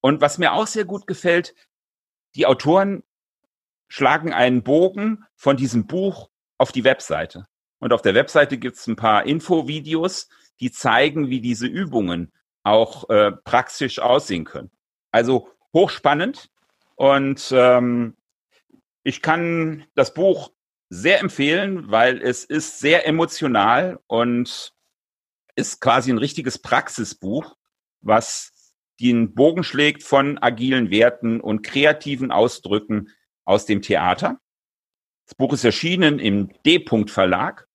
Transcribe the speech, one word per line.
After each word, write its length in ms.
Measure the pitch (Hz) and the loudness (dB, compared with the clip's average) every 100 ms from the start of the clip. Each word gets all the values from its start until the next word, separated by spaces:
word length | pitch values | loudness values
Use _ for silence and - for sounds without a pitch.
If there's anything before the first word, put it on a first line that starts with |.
Und 220 | 131 151 | 0 2
was 160 | 147 - | 0 2
mir 140 | 165 | 0
auch 140 | 117 214 | 0 -4
sehr 200 | 220 196 | -4 -6
gut 200 | 202 - | -8 -10
gefällt, 480 | 190 180 170 170 _ _ _ _ _ _ _ _ | -4 0 0 -2 _ _ _ _ _ _ _ _
die 120 | - - | -2 2
Autoren 560 | 131 147 180 196 196 - _ _ _ _ _ _ _ _ | 2 2 2 2 -4 -12 _ _ _ _ _ _ _ _
schlagen 440 | - 135 151 160 | -2 0 2 -2
einen 300 | 87 123 123 | 0 2 2
Bogen 640 | 123 147 185 196 214 214 _ _ | 2 2 2 0 -6 -6 _ _
von 220 | - 139 | -2 0
diesem 280 | 131 117 - | 0 -2 -4
Buch 440 | 170 196 180 - _ _ _ | -4 -4 -6 -18 _ _ _
auf 160 | 131 | -2
die 120 | 131 | 2
Webseite. 640 | 120 127 - 73 82 87 98 _ _ _ | 0 0 -4 -8 -8 -12 -20 _ _ _
Und 140 | 113 | 0
auf 100 | 113 | 2
der 120 | - | 4
Webseite 420 | 98 139 156 143 135 | 2 2 2 2 -2
gibt's 300 | 123 - - | -8 -10 -8
ein 100 | 110 | -2
paar 300 | 113 104 - | 2 2 2
Infovideos, 1000 | 156 151 170 135 151 151 160 175 - - _ _ _ | -4 0 -2 -2 -8 -4 -4 -4 -6 -18 _ _ _
die 120 | 123 | -8
zeigen, 580 | - 131 117 147 151 139 | -4 0 2 2 0 -4
wie 120 | 127 | -4
diese 260 | 117 110 123 | -4 -4 -4
Übungen 680 | 175 185 127 95 87 85 _ _ _ | -6 -4 -2 -2 -6 -8 _ _ _
auch, 440 | 104 107 113 - - | 2 2 2 -4 0
äh, 220 | 107 104 | 2 2
praktisch 680 | 101 - 123 123 - 135 - | 0 -2 -2 -2 -6 -8 -4
aussehen 460 | 117 135 143 90 | 0 0 0 -8
können. 260 | 76 69 64 _ _ _ _ | -8 -14 -18 _ _ _ _
Also 380 | 113 120 131 - _ _ | 0 2 0 -2 _ _
hochspannend. 760 | 160 185 - 143 147 196 285 - _ _ _ _ _ | 2 2 2 -2 0 -4 -8 -18 _ _ _ _ _
Und, 540 | 135 139 135 135 - | 2 2 0 -4 0
ähm, 640 | 131 127 123 123 120 117 - _ _ _ _ _ _ _ _ | 4 6 6 2 -2 -4 -10 _ _ _ _ _ _ _ _
ich 200 | - - | -8 -6
kann 640 | - 165 170 170 160 151 - | -2 -2 0 -2 -4 -8 -8
das 180 | - 131 | -2 0
Buch 400 | - 190 180 - _ _ _ _ | 2 0 0 -4 _ _ _ _
sehr 300 | 87 101 190 | -4 2 2
empfehlen, 680 | 190 - 143 170 196 185 107 | 0 -2 0 0 -2 -6 -2
weil 300 | 110 123 127 | 2 2 2
es 240 | - 123 | -4 -4
ist 360 | - 151 151 - | -4 -6 -6 -4
sehr 260 | 139 165 151 | 0 2 2
emotional 920 | 160 165 - 151 110 101 120 185 - _ | 0 -2 -2 -2 2 4 2 0 -8 _
und 680 | 117 120 120 120 - - _ _ _ _ _ _ _ _ - | -2 0 -2 -4 -10 -16 _ _ _ _ _ _ _ _ -8
ist 240 | 117 - | -8 -4
quasi 320 | 127 120 123 | 0 2 2
ein 60 | 120 | -2
richtiges 400 | 139 - 127 - | -4 -6 -8 -10
Praxisbuch, 1000 | - 120 - - 110 - 92 123 - _ _ _ _ _ | -4 -4 -4 -10 -10 -10 -8 -8 -8 _ _ _ _ _
was 500 | - 107 - - - _ _ _ _ _ | 0 0 0 -12 -14 _ _ _ _ _
den 340 | 120 120 113 | 0 2 0
Bogen 300 | - 143 170 | 4 4 4
schlägt 380 | 170 135 147 147 | -4 0 0 0
von 340 | - 139 139 143 | 0 2 2 0
agilen 540 | 120 117 127 131 110 | -2 0 -2 0 0
Werten 500 | 101 120 - 117 113 | 4 4 2 -4 -4
und 220 | - 107 | -2 -4
kreativen 680 | - 139 147 151 143 135 131 | -4 2 2 2 -4 -6 -2
Ausdrücken 800 | 95 120 - 90 104 104 107 104 _ _ _ - | 2 0 0 -4 -4 -2 -6 -6 _ _ _ 0
aus 180 | 101 | 0
dem 160 | - 101 | 2 -4
Theater. 580 | - 85 87 92 196 262 _ _ _ _ _ _ _ _ | 0 0 0 0 -4 -6 _ _ _ _ _ _ _ _
Das 100 | _ | _
Buch 200 | - 135 | -4 -2
ist 100 | 143 | 2
erschienen 540 | - - 165 180 160 147 | 2 0 -2 2 2 2
im 320 | 107 101 98 _ 147 | -2 -2 -4 _ 2
D-Punkt 440 | 175 - 113 104 | 2 2 -2 -2
Verlag. 560 | - 95 90 151 - _ | 0 2 2 -2 -8 _